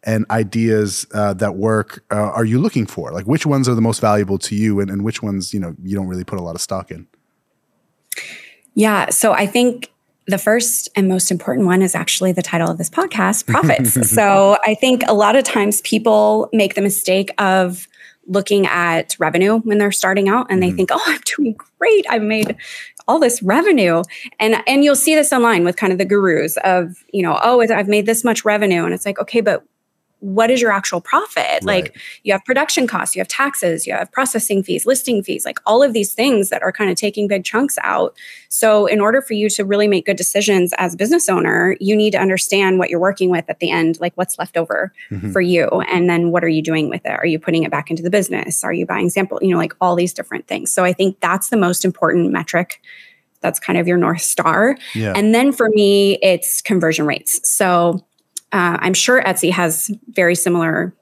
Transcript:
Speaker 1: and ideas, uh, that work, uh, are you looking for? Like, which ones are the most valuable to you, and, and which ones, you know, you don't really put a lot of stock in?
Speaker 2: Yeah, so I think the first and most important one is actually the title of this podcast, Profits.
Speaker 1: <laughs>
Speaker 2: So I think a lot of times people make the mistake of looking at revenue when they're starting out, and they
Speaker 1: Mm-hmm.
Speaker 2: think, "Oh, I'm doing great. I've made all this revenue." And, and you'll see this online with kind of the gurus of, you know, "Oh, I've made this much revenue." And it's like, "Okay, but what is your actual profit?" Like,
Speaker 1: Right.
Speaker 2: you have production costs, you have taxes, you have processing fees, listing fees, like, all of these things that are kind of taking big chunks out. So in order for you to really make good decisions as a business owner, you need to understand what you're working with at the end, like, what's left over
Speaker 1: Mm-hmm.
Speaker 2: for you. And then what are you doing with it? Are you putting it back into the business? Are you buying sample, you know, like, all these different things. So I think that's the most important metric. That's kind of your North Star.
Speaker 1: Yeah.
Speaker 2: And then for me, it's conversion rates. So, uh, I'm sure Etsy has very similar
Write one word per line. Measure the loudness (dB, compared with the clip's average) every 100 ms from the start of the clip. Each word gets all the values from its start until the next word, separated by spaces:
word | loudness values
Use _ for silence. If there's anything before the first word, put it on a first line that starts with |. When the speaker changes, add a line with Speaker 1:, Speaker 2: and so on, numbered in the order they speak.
Speaker 1:
and | -2 -2 0
ideas, | -2 -2 0 0 2 0 -4 -8
uh, | -2 -2
that | 0 -4 -2
work, | 0 0 -2 -10 _
uh, | -4
are | -2 0
you | 0 2
looking | 0 0
for? | -4 -6 -8
Like, | -8 -2
which | -2 0
ones | 0 2
are |
the | 2
most | 0 2
valuable | 2 2 0 -2
to | -4
you, | -2 0 0
and, | -2
and | -4
which | -4 -6
ones, | -6 -6 -4
you | -6
know, | -8 -10
you | -8 -6
don't | -6
really | -8
put | -8 -10
a |
lot | -8 -10
of |
stock | -6 -8 -8
in? | -16 -18 _ _ _ _ _ _ _ _ _ _ -14 -12 -18 -20 -20 _
Speaker 2:
Yeah, | 0 2 2 0
so | 0 2
I | 2 0
think | 2 0 0 -14 _ _ _ -6
the | -2
first | 2 2 0 -4 -4
and | -2 0
most | 0 -2
important | -4 -4 0 2
one | 2
is | 2
actually | 0 -4 -2 0
the | -2
title | -2 -2 -2
of | -4
this | -4
podcast, | -2 -2 0 0 0 0
Profits. | 0 2 2 2 0 0
Speaker 1:
<laughs> |
Speaker 2:
So | 2 4 6 6 4
I | 2
think | 0 2 2 2
a |
lot | 2 4
of | 4
times | 2 0 0 -2
people | -2 -2 2 4 4 2 0
make | 0 0
the | 0
mistake | -2 -2 0 0 0 -2
of | 2 2 0 -4 -16 _ -20 _ -4
looking | -4 0 2 2
at | 0 0 0 -4 -2
revenue | 0 2 2 2
when | 2 2
they're | 2
starting | 0 0 2 2
out, | 0 0
and | 0
they | 0
Speaker 1:
Mm-hmm. | 0
Speaker 2:
think, | 0
"Oh, | 0 -2
I'm | -4 -6 -4
doing | -4 -4 -14 _
great. | 2 2 2
I've | -2
made | -2 -2 -2 -6 -12 -18 -18 -10 -2
all | 2
this | 2 0
revenue." | 0 2 4 4 4 2 -2 -12 -18 _
And, | 0 2 2
and | 4
you'll | 4
see | 4 4 2
this | 4
online | 2 4 4
with | 2 2
kind | 0
of | 0
the |
gurus | 2 2 2 2 0 -2
of, | 2 2 0 -10 _
you | -4
know, | 0 2
"Oh, | 4 4
I've | 4 2 2
made | 0 2
this | 0
much | 0 0
revenue." | 0 0 2 0
And | 0
it's | -4 -6
like, | -6
"Okay, | -2 0
but | 0 -2 _ _ _ _ _ _
what | -6 0 2
is | 2
your | 2
actual | 0 -2 -8
profit?" | -2 -2 0 -4 -2 -2
Like, | 0 -2
Speaker 1:
Right. | -2 -12 -20 -10
Speaker 2:
you | -2
have | -2
production | 0 0 0 0 -2
costs, | -2 -4 -6
you |
have | -6
taxes, | -2 -2 0 -2 -2 -4
you |
have | -6 -4
processing | -4 -2 -2 -2 -2
fees, | -2 -4
listing | 0 -2 0 -2
fees, | -2 -8 -6
like, | -6
all | 0 4
of | 4
these | 2 -2
things | 0 2 2 0
that | -2
are | -4
kind | -2 -2
of | -2
taking | -4 -2 -2
big | -2
chunks | -2 -2 -2 -2
out. | -2 -2 -2 -4 -20 -20 _
So | 0 4 4
in | 4 2
order | 2 0
for | -2
you | -2 -2
to | -2
really | -2 0 2
make | 0
good | 0 -4
decisions | -2 -2 2 2 2 0
as | -4
a | -2
business | 0 0 2
owner, | 0 2 2 2 0
you | 0 2
need | 2
to | 2
understand | 0 0 0 2 4 2
what | 0
you're | 0
working | 0 0 0
with | 0 -2
at | -6
the | -2
end, | 0 0 -2
like, | -6 -4
what's | -6 -6
left | -6 -4
over | -2 -4 -4 -8 -12
Speaker 1:
Mm-hmm. | -8 -4
Speaker 2:
for | 0
you. | 2 2 2 0 0
And | 0 2
then | 2 0
what | 0
are | 0
you | 0
doing | 0 -2 -2
with | -4 -6
it? |
Are | -4 -2
you | -2
putting | -2 -2
it | 0
back | -4 -4
into | -6
the | 0
business? | 0 0 -4 -6 -6
Are | -4
you | -4
buying | -2 0 0
sample, | 0 -4 -2
you | 0
know, | 0
like, | -2 -2
all | 0 0
these | -2
different | -4 -10 -10 -8
things. | -8 -4
So | 0
I | 0
think | 2 -2 0
that's | -2 -2 0
the | 0
most | 0 0
important | -2 0 0 2 0
metric. | -2 -2 -4 -4 -10 -20 -20 -20 _ _ _
That's | -6 -4
kind | -2 0
of | 2
your | 2
North | 2 0
Star. | -4 0 0 2 2 0 -6
Speaker 1:
Yeah. | -4 -2 0
Speaker 2:
And | 2
then | 4 2
for | 2 2
me, | 4 4 4 2 2
it's | 2 2 -2 -6
conversion | 0 0 2 0 -2
rates. | -4 -4 -4 -2
So, | 0 2 2 2 -2 _ _ _ -20 _
uh, | -2 0 0
I'm | -2
sure | 0 2 2
Etsy | 2 0 0
has | 0 0 -2 -6 -10 -8
very | 0 2
similar | 2 0 0 0 -2 -4 -8